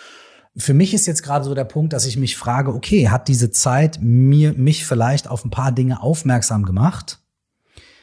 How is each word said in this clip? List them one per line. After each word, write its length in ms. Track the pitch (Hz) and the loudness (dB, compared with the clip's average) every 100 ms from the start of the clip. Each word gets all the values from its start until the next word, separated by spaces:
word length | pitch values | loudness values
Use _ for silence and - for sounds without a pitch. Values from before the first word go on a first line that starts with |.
| - - - _ _ - | -20 -20 -20 _ _ -6
Für 160 | - | 0
mich 220 | 139 190 | 2 2
ist 120 | 220 175 | 0 -2
jetzt 180 | 156 | -4
gerade 200 | 139 143 | -4 -4
so 100 | 135 | -2
der 100 | 135 | -6
Punkt, 280 | 131 151 156 | -4 -4 -4
dass 120 | 135 127 | -2 -4
ich 100 | 120 | -2
mich 200 | 127 - | -4 -4
frage, 360 | 123 127 135 | -4 -2 -2
okay, 360 | 113 - 202 113 | -4 0 2 4
hat 180 | 127 - | 2 0
diese 240 | 123 117 | 0 0
Zeit 480 | - 135 131 156 160 | 0 0 2 2 0
mir, 520 | 117 123 131 147 151 | 2 4 6 6 4
mich 340 | 135 139 156 - | 2 0 0 -2
vielleicht 400 | 120 120 143 - | 0 0 -2 -4
auf 180 | 123 | -8
ein 60 | 117 | -6
paar 220 | - 131 | -4 -2
Dinge 280 | 123 127 127 | 0 0 0
aufmerksam 640 | 127 160 135 123 - 107 | -2 0 0 0 0 -2
gemacht, 540 | 98 92 165 - - - _ _ _ _ _ - - _ | 0 2 0 0 -10 -18 _ _ _ _ _ -20 -20 _